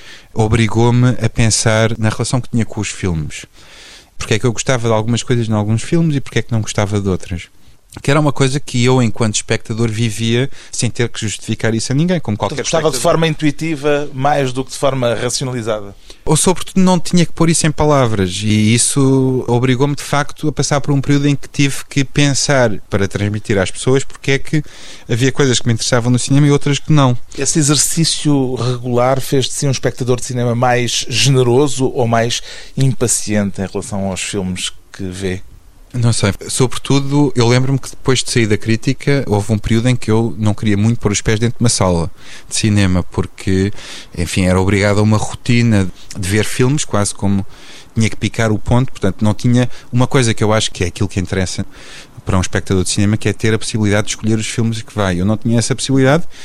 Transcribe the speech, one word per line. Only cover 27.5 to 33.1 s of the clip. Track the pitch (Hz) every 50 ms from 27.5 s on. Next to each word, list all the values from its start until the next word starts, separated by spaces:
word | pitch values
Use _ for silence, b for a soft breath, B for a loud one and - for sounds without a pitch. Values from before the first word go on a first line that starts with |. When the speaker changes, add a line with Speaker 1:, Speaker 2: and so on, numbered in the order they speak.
| - 170
Speaker 2:
exercício | 147 135 151 135 - - - 165 165 - - - - 151 147 139 131 127 127
regular | 117 117 123 127 120 123 127 120 120 123 127 135 135
fez | 127 - - 135 127
de | - -
si | - -
um | 139
espectador | 131 - - 135 - - 127 117 123 123
de | -
cinema | - 123 123 120 123 117
mais | 120 127 127 123 120 123 113 - - - -
generoso | 120 110 110 131 139 131 127 120 120 131 151 147 - - 131 127
ou | - - 120 113
mais | 117 117 113 120 - - B B B B B B B -
impaciente | 135 135 120 - - 110